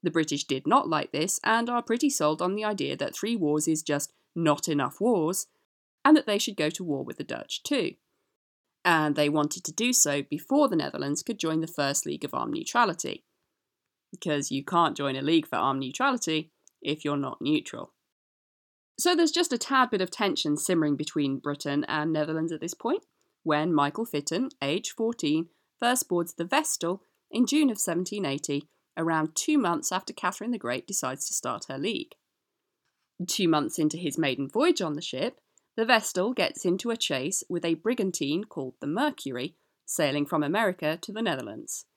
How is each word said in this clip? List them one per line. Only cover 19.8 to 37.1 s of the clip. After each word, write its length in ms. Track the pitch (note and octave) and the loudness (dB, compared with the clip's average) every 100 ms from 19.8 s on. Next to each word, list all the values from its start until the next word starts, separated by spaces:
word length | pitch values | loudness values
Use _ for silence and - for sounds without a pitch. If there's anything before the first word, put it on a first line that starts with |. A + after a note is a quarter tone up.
| B3 | 4
bit 120 | G#3+ | 2
of 100 | F#3 | -2
tension 460 | - G3+ - D#3 D3 | 0 0 0 0 0
simmering 400 | - F3+ D3+ C#3 | 2 2 2 0
between 420 | D3+ - C#3+ C3+ | -2 0 0 0
Britain 460 | - C#3+ C#3+ C#3+ - | -4 -4 -2 -2 -2
and 240 | D#3 D#3 | -2 0
Netherlands 400 | D#3+ D3+ D#3+ D#3+ | 0 0 -2 -2
at 80 | D#3+ | -4
this 140 | E3+ | -8
point, 320 | - A3+ F#4 _ _ _ _ | -6 -2 -2 _ _ _ _
when 300 | - D3+ D#3+ | 0 2 2
Michael 300 | D#3 C#3+ C#3+ | 2 2 0
Fitton, 460 | A3+ D3 C#3+ E3 C4 - | -4 -4 -2 -2 -2 -2
age 300 | C#3 E3+ - | -2 -2 -4
fourteen, 560 | - A3+ A#3 D3+ D#3 E3 _ _ _ | -2 -2 0 0 0 -2 _ _ _
first 300 | A#3+ B3 - | 0 0 0
boards 240 | F3 E3+ | -2 -2
the 100 | - | -4
Vestal 600 | E3+ C4+ D#4 - E3 F#3+ _ _ _ | 0 0 0 -2 -2 -4 _ _ _
in 140 | A3 A#3+ | 0 2
June 240 | C#4+ C#4+ | 4 4
of 100 | G#3 | 2
seventeen 460 | - E3+ F3+ G#3 F3 | -2 0 -2 -2 -2
eighty, 420 | C#3 - C#3+ - _ _ - | -2 -2 -4 -4 _ _ -4
around 360 | E3 D#3+ D#3 | 0 2 0
two 240 | - - D4+ | -2 0 2
months 360 | G3+ E3+ - | 2 0 -2
after 180 | F#3 - | -4 -6
Catherine 400 | - F3+ - G#3+ | -4 -4 -4 -6
the 60 | A#3+ | -4
Great 280 | A#2+ B2+ - | -2 -4 -4
decides 400 | G3 C3 C3+ - | -4 -4 -6 -6
to 40 | |
start 340 | - B2 A#2 - | -4 -4 -4 -6
her 80 | C3+ | -4
league. 380 | D#3+ G#3+ - - _ _ _ _ _ _ _ _ _ _ F3 | -2 -2 -6 -14 _ _ _ _ _ _ _ _ _ _ -6
Two 220 | - F#3 | 0 4
months 320 | D#3 C#3 - | 4 2 0
into 160 | D3+ D#3+ | 0 0
his 220 | F3 - | -6 0
maiden 320 | D#3 C3 C#3 | 0 0 -2
voyage 320 | A3 D#4+ D4+ | 2 2 2
on 140 | F3 D3 | 0 -4
the 60 | |
ship, 380 | - B2+ G3 - _ _ _ - | -6 -4 -4 -6 _ _ _ -4
the 100 | A3+ | 4
Vestal 480 | A#3+ A3 - G3 | 4 2 -2 -2
gets 320 | B3+ F#3 - F#3+ | 0 -2 0 0
into 260 | F#3 A#3 | 0 0
a 60 | A3+ | -2
chase 460 | - | -2